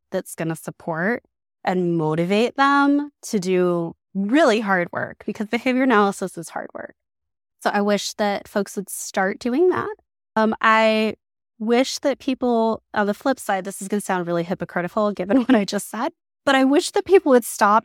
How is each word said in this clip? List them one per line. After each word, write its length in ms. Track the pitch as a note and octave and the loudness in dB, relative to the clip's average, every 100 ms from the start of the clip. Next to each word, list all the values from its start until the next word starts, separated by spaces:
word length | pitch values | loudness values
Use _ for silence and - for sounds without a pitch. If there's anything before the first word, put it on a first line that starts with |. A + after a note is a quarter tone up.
| _ | _
that's 240 | F#3 - | -8 -6
gonna 220 | - E3 D#3+ | -6 -6 -6
support 680 | - - - D#3+ F#3 A#3+ _ _ _ _ | -10 -12 -8 -4 -2 -4 _ _ _ _
and 360 | - F#3 F3 E3+ | -4 0 0 0
motivate 580 | D#3 D#3 F3 G3+ A#3 - | 0 0 0 2 0 2
them 540 | C#4 C#4 C#4+ C#4+ D4 _ | 2 4 4 2 -2 _
to 140 | - G#3+ | -6 -4
do 560 | F3+ F3+ F3+ E3+ E3 - _ | 0 2 2 0 -4 -8 _
really 460 | G3 G3+ C#4 D#4 G#3+ | -6 0 4 4 2
hard 280 | G#3 F#3+ F3 | 2 0 -2
work? 320 | - - - - | -6 -8 -10 -10
Because 220 | G#3 G#3+ | -8 -4
behavior 340 | A#3 B3+ B3+ | -4 -2 0
analysis 560 | C4 G#3+ G3+ G3 F#3+ - | 2 4 2 0 -8 -10
is 100 | E3 | -12
hard 220 | - - | -12 -12
work. 220 | - - - _ _ _ _ _ _ | -14 -16 -18 _ _ _ _ _ _
So 100 | G#3 | -2
I 100 | G3+ | 0
wish 320 | G3+ G3+ - | 0 0 -2
that 320 | - G#3 G3 - | -4 -4 -4 -6
folks 300 | G#3+ G3 - | -6 -4 -8
would 120 | F#3 | -10
start 520 | - - - F#3+ - | -10 -8 -2 -2 -2
doing 300 | A#3+ B3 F4+ | -4 0 2
that. 220 | E4 - A3 _ _ _ - | 0 -4 -10 _ _ _ 0
Um, 180 | A3 - | 0 0
I 540 | A3+ A3 A3 A3 A3 - _ _ _ - | 2 4 4 2 0 -4 _ _ _ -8
wish 400 | A3 A#3 C4 - | 0 0 0 -2
that 220 | C#4+ A#3+ | -4 -2
people, 640 | - C4 B3 A#3 A3+ A3 _ | -4 -2 0 2 0 -2 _
on 140 | - G3+ | -4 -2
the 60 | |
flip 260 | G#3 C#4 C4 | -2 -2 -4
side, 240 | - G3 | -2 -4
this 180 | F#3 - | -4 -10
is 60 | G3 | -4
gonna 120 | G#3 | -4
sound 280 | - F#3 E3+ | -2 -4 -2
really 160 | E3+ | -2
hypocritical 640 | E3+ F#3 E3+ F#3 F3 - G#3 | -2 -6 -6 -6 -4 -2 -2
given 280 | G3+ F#3 C4 | -2 0 2
<laughs> 0 | |
what 180 | A#3 A#3 | 4 2
I 80 | |
just 260 | G3 G3+ - | 0 -4 -6
said, 220 | G#3+ C#4 - _ _ - | -6 -6 -8 _ _ 0
but 80 | |
I 80 | C4+ | 2
wish 300 | C4 D4 - | 4 2 0
that 120 | G#4 | -2
people 260 | - F#4 D#4 | 4 4 6
would 140 | B3 | 4
stop 380 | - - G#3 G#3+ | 2 0 4 4